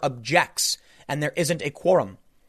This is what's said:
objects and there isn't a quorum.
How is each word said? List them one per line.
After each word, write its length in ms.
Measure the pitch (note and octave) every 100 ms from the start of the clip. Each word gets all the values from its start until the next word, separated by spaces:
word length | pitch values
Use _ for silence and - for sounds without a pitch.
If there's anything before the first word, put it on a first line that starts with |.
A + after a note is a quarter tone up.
objects 720 | C#3+ A#2+ A2+ E3+ - - - - _ - -
and 160 | C#3+
there 100 | D3 -
isn't 240 | D#3 E3
a 80 | D3
quorum. 480 | - E3 D3 G2+ F#2+ _ _